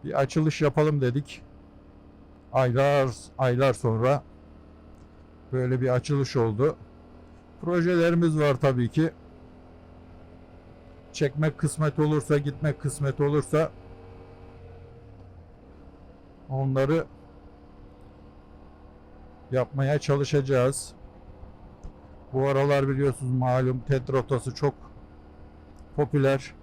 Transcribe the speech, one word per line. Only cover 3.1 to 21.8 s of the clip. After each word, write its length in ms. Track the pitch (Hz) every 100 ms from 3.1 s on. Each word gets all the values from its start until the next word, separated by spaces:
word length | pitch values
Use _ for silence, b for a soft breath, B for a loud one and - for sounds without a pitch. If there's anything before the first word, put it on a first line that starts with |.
| 110 - -
aylar 360 | 131 123 135
sonra 500 | 120 120 110 127 139 - - - - - - - - - - - - -
böyle 300 | 127 127 127
bir 80 | 127
açılış 460 | 123 - 143 131 135
oldu. 400 | 113 107 147 - - - - - - - - -
Projelerimiz 800 | 165 175 170 175 165 170 170 151
var 160 | 147 127
tabii 340 | 139 123 117
ki. 220 | - 160 - - - - - - - - - - - - - - - - - - - -
Çekmek 440 | - 143 143 156 -
kısmet 420 | 151 - 151 147
olursa, 380 | 151 151 - 147
gitmek 440 | 143 139 151 139
kısmet 400 | 143 - 139 127
olursa 500 | 143 147 - 151 160 - - - - - - - - - - - - - - - - - - - - - - - - - - - -
onları 560 | 135 135 135 135 165 - - - - - - - - - - - - - - - - - - - - - - - - -
yapmaya 480 | 127 123 135 135 147
çalışacağız. 960 | - 143 139 147 131 131 127 139 - - - - - - - - - -